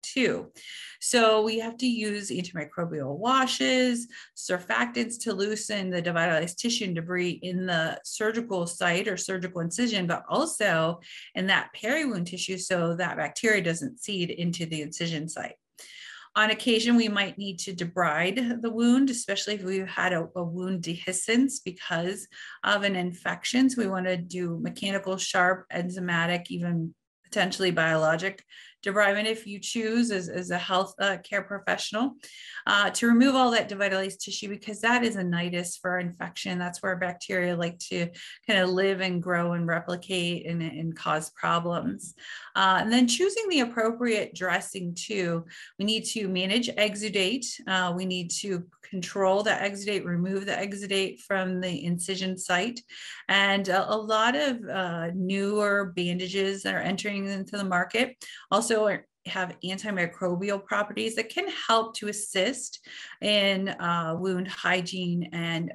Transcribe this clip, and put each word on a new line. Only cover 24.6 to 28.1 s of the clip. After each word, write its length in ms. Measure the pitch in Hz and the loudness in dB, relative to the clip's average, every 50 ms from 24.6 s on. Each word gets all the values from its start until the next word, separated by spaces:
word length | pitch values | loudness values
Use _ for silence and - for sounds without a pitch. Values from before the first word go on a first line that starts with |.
mechanical, 560 | 156 175 170 - - 196 196 196 196 190 190 190 | -4 -6 -6 -4 -4 -2 -2 -2 -2 -2 -2 -2
sharp, 480 | - - - 190 180 180 185 185 - _ - | -2 0 2 4 6 6 4 2 -2 _ -4
enzymatic, 720 | 170 175 180 180 190 180 180 175 170 165 170 175 175 175 - | -4 -4 -2 -4 -4 -2 0 2 2 2 2 0 0 -2 -4
even 440 | 175 175 170 175 170 165 160 165 165 _ _ _ _ _ _ | -6 -4 -2 0 0 0 -2 -4 -6 _ _ _ _ _ _
potentially 460 | _ - 214 185 185 185 - 190 185 | _ 0 0 0 0 2 2 2 2
biologic 720 | 175 165 165 160 160 160 156 156 | 4 4 4 4 4 4 4 4